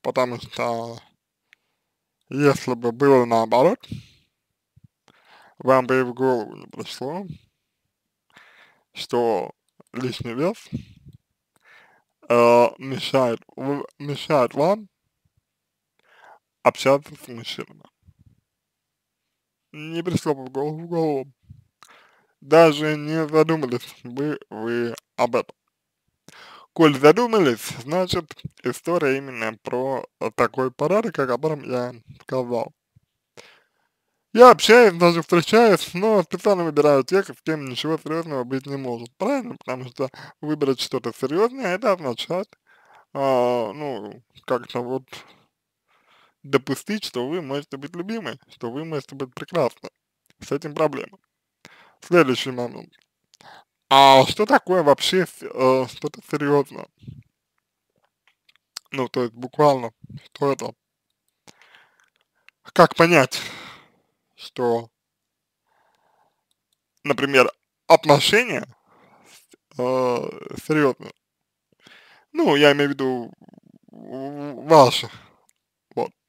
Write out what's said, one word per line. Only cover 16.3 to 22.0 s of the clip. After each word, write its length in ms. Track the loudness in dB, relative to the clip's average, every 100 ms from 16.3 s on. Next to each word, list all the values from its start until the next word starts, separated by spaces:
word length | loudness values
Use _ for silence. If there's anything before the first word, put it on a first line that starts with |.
| -20 _ _
общаться 500 | -2 0 0 0 -2 -20
с 100 | -18
мужчинами. 560 | -16 -14 -14 -14 -18 _ _ _ _ _ _ _ _ _ _ _ _ _ _ _ _ _ _ _
Не 320 | -18 -10 -8
пришло 320 | -4 -4 -2 -6
бы 80 |
в 60 | -6
голову, 280 | -6 -6 -8
в 80 | -8
голову. 460 | -4 -2 -2 -6 _ _ -20 _ _ -20 -20